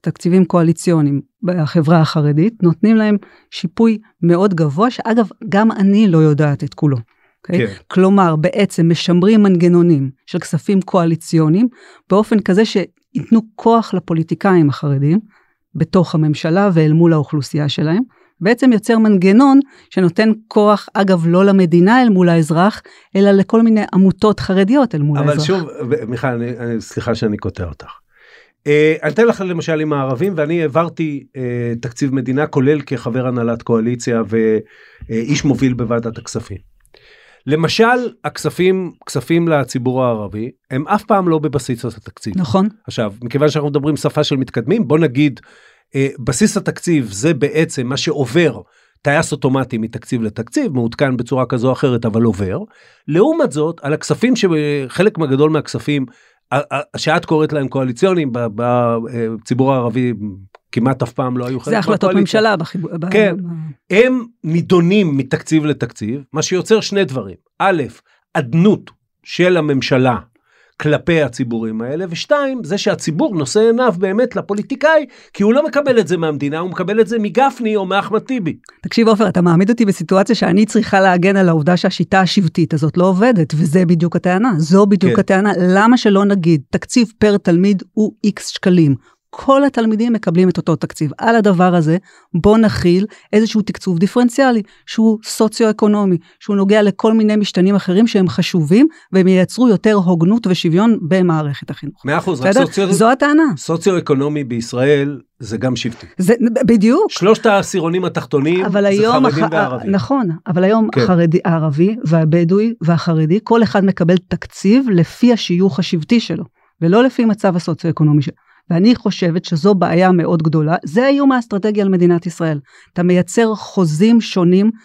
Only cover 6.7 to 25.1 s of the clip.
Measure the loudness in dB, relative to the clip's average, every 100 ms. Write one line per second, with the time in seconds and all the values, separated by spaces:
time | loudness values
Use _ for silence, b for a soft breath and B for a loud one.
6.7 | -4 -2 -2 -6 _ _ _ -6 -2 -2
7.7 | -6 -6 0 4 4 2 0 -2 0 -2
8.7 | 0 0 0 0 2 4 4 4 4 4
9.7 | 4 4 2 0 -8 -10 -10 -6 -6 -2
10.7 | -2 0 0 0 -2 -2 0 2 2 0
11.7 | B B B -2 0 2 0 2 2 2
12.7 | 0 -6 _ _ -10 0 0 0 -2 2
13.7 | 2 0 -4 -4 -4 -4 -2 2 4 4
14.7 | 0 -4 -2 0 0 -2 b b b _
15.7 | -8 -2 0 0 0 0 -2 -2 0 2
16.7 | 2 2 4 4 2 0 -6 -4 -4 -4
17.7 | -2 -2 -2 -4 b b _ -2 2 2
18.7 | 2 2 2 2 4 4 6 6 4 2
19.7 | B B 0 0 2 0 0 -2 2 2
20.7 | 2 -2 -2 0 2 2 2 4 4 4
21.7 | 4 4 4 4 4 4 2 2 2 0
22.7 | -2 b b b 0 4 4 2 2 4
23.7 | 2 0 2 2 4 0 0 -2 0 2
24.7 | 2 0 0 -2